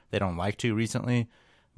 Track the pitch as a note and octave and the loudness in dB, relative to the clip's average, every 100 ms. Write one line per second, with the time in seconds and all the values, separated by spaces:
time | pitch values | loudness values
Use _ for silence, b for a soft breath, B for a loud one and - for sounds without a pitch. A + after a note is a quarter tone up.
0 | b G2+ F#2+ F2 G2 G#2 A#2+ G#2+ A2+ B2 | b -2 0 0 -2 0 0 0 0 -2
1 | G#2+ B2 A2+ b b b b | 0 0 0 b b b b